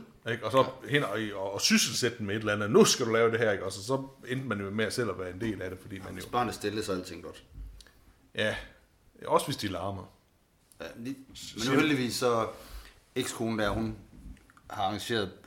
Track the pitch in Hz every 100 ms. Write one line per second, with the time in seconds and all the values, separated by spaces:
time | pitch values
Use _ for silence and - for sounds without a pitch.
0 | - - 117 117 110 131 131 - 107 143
1 | 110 107 107 98 98 101 - 214 - 110
2 | 120 - 101 110 107 104 104 185 196 -
3 | 113 113 117 113 110 95 95 98 104 135
4 | 135 - 120 131 131 101 98 104 104 127
5 | 110 92 92 90 113 92 92 90 - 95
6 | 95 92 90 120 113 90 104 107 101 92
7 | 90 85 80 - - - - - - _
8 | _ _ _ - 107 92 - - _ _
9 | _ - - 156 151 131 104 87 95 98
10 | - _ _ _ _ _ _ - 80 -
11 | 120 - - - - - 123 139 156 135
12 | 120 - 123 113 107 - - - - -
13 | _ 131 127 - 113 110 101 104 110 104
14 | - - - - - - - 107 98 104
15 | - 117 95 -